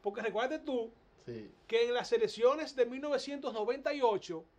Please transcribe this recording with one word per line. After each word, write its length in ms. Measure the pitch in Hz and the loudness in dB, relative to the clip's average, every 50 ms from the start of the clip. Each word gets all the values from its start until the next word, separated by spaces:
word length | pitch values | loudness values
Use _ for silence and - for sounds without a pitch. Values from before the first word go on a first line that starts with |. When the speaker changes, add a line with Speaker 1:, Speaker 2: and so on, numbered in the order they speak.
Speaker 1:
Porque 200 | - 202 202 226 208 | -4 -6 -6 -4 -4
recuerde 340 | 220 185 208 240 269 311 | -2 -2 0 -2 0 -2
tú 320 | 311 311 294 262 240 226 226 - _ _ _ _ _ - | -4 -2 -2 -2 -2 -2 -4 -10 _ _ _ _ _ -12
Speaker 2:
Sí. 260 | - 120 110 107 - - _ _ | -10 -10 -10 -10 -14 -18 _ _
Speaker 1:
que 180 | _ 226 226 233 | _ 2 2 4
en 80 | 240 240 | 4 2
las 200 | 247 202 - 233 | -2 0 2 2
elecciones 600 | 233 233 196 - 208 226 247 277 311 311 285 - | 2 2 2 2 4 4 4 4 4 -2 -6 2
de 120 | 254 240 | 0 0
mil 160 | 240 247 262 | 2 2 -6
novecientos 520 | 285 294 285 262 269 277 285 277 269 269 220 | -2 -2 -2 -2 -2 -4 -8 -6 -6 -6 -4
noventa 400 | 226 214 220 262 - 262 302 294 | -2 -2 -2 -2 -2 -2 -2 0
y 80 | 294 | 2
ocho 440 | 262 233 208 185 - - 170 160 160 _ _ | 2 2 2 2 -4 -6 -10 -10 -10 _ _